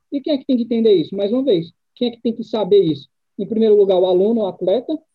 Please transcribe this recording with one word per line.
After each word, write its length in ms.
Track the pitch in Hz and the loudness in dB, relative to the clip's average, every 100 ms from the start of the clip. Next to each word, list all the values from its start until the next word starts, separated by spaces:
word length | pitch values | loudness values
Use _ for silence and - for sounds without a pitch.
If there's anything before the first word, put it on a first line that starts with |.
| _ | _
E 100 | 277 | -8
quem 120 | 302 | -4
é 40 | 285 | -4
que 80 | - | -2
tem 100 | 254 | -4
que 60 | |
entender 300 | 226 226 226 | -2 0 2
isso? 200 | 190 147 | 2 0
Mais 160 | 196 190 | -4 -4
uma 120 | 247 | -2
vez, 260 | 277 185 170 _ _ | 0 -2 -2 _ _
quem 140 | - 240 | -8 -6
é 20 | |
que 100 | 233 | -4
tem 100 | 240 | -6
que 80 | 233 | -6
saber 380 | 220 226 190 202 | -6 -6 2 2
isso? 260 | 175 139 - _ _ - | 2 -2 -10 _ _ -12
Em 80 | 196 | -6
primeiro 300 | 220 220 208 | 0 4 4
lugar, 220 | 196 185 | 4 2
o 80 | 185 | 2
aluno, 360 | 180 202 233 | 2 2 0
o 40 | 196 | -4
atleta. 520 | 175 180 214 262 311 _ | -4 -2 -2 -4 -8 _